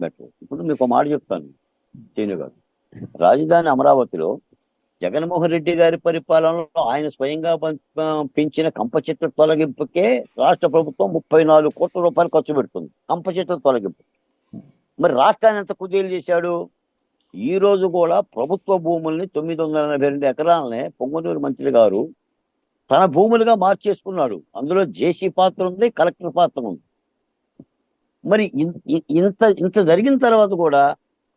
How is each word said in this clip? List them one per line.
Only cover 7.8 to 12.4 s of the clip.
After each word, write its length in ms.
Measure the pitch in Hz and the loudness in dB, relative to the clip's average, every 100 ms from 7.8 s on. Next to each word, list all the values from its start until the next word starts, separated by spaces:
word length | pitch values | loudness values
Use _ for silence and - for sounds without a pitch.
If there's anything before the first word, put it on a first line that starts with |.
| _ - | _ -6
పం-, 300 | 156 156 143 - | -4 -2 -4 -2
పెంచిన 320 | 151 - 160 - | -2 -2 -4 -2
కంప 160 | 117 156 156 | -4 -4 -4
చెట్ల 180 | 160 160 - | -6 -6 0
తొలగింపుకే 680 | 156 156 156 - 147 175 214 247 - 117 | 2 2 -2 -4 -6 -2 0 0 -4 0
రాష్ట్ర 260 | 131 170 165 | 2 2 2
ప్రభుత్వం 340 | 160 151 131 196 165 | 2 0 -2 -2 -2
ముప్పై 240 | - 156 160 | 2 2 6
నాలుగు 220 | 156 151 - | 6 4 -2
కోట్ల 220 | 175 185 175 | -4 0 0
రూపాయలు 240 | 151 170 | 2 2
ఖర్చు 160 | 160 | 0